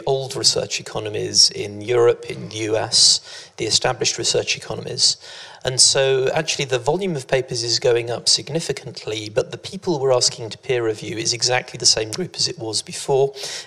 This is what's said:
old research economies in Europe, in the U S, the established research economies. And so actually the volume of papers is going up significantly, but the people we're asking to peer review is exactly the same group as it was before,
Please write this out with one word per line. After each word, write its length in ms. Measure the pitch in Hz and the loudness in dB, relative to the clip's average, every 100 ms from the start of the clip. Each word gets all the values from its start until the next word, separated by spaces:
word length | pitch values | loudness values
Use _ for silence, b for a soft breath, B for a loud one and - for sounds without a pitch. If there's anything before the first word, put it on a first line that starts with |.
| - | 0
old 300 | 135 131 120 | 0 -2 0
research 440 | 110 - 107 - | 2 2 0 -6
economies 720 | - 113 107 104 104 104 - | -6 -6 -6 -4 0 2 2
in 300 | - 104 104 | 2 -6 -6
Europe, 440 | 104 123 120 117 - | 0 4 6 4 -2
in 180 | 92 - | -10 -10
the 60 | 107 | -6
U 200 | 110 110 | -2 0
S, 720 | 107 - - - - - - - | 2 4 6 4 0 -16 -16 -6
the 80 | 110 | 0
established 520 | - 127 120 113 - | 2 2 0 0 0
research 400 | 113 117 101 - | 0 0 0 -4
economies. 600 | - 107 - 120 - - B B B B | -4 -8 -6 0 2 2 B B B B
And 160 | - 131 | -2 4
so 480 | - 143 135 131 131 | 4 6 4 4 2
actually 320 | 151 160 - 135 | 0 0 -2 0
the 140 | 127 | 0
volume 360 | 113 175 196 151 | 2 0 0 -2
of 120 | 123 | 0
papers 360 | 135 131 123 | 0 0 -4
is 160 | 117 113 | -2 2
going 300 | 123 117 117 | 4 4 2
up 180 | 113 - | -4 -2
significantly, 1000 | - 110 156 165 135 123 - - 110 107 | -4 -2 -4 -4 -6 -8 -10 -8 -6 -4
but 220 | 113 - | -2 -2
the 60 | - | -6
people 420 | - 190 - 151 | -12 -6 -2 0
we're 120 | 135 | 2
asking 380 | 123 117 - 110 | 4 2 0 -6
to 60 | - | -8
peer 280 | - 123 113 | -2 0 0
review 320 | 107 107 107 | -2 -6 -4
is 160 | - | -2
exactly 440 | 120 123 123 - 123 | 0 2 2 -2 -2
the 80 | 120 | 0
same 260 | - 110 | 2 0
group 240 | 151 180 - | -4 -6 -4
as 120 | - | -4
it 120 | - | -4
was 220 | 110 104 | -6 -4
before, 520 | - - - 135 139 B B B | -6 -6 2 4 4 B B B